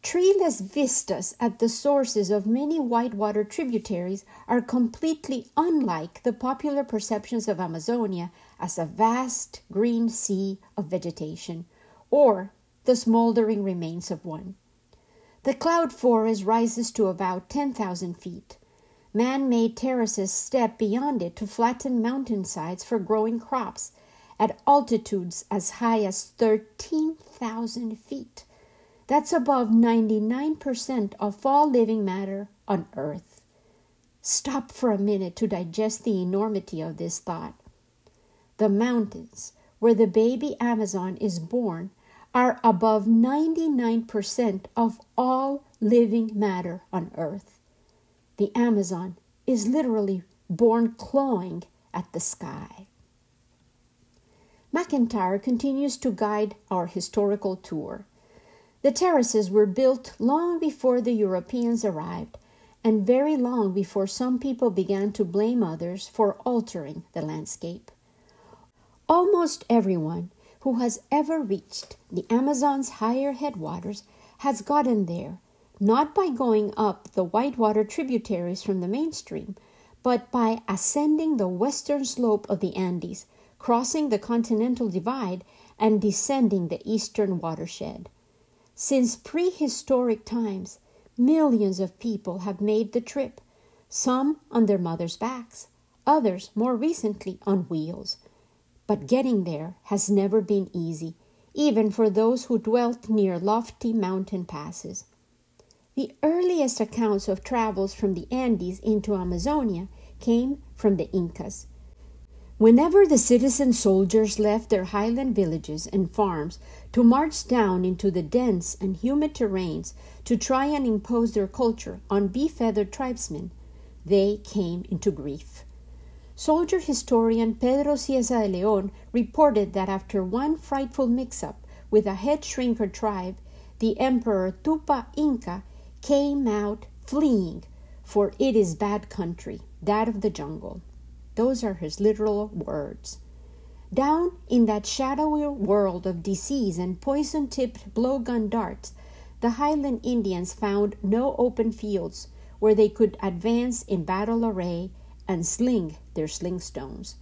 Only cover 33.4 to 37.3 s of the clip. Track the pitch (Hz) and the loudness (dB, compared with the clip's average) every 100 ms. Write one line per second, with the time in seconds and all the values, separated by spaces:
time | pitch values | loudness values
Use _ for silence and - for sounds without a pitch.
33.4 | _ _ _ _ _ _ _ _ - - | _ _ _ _ _ _ _ _ -4 -4
34.4 | - 269 - - 247 202 202 202 185 - | -2 -6 -6 -2 0 2 0 0 -4 -4
35.4 | 220 185 175 170 220 214 240 196 180 196 | -4 -2 -4 -2 -2 -2 -2 -2 0 0
36.4 | 214 202 - 160 160 160 170 - - | -2 -4 -6 -8 -8 -8 -8 -8 -8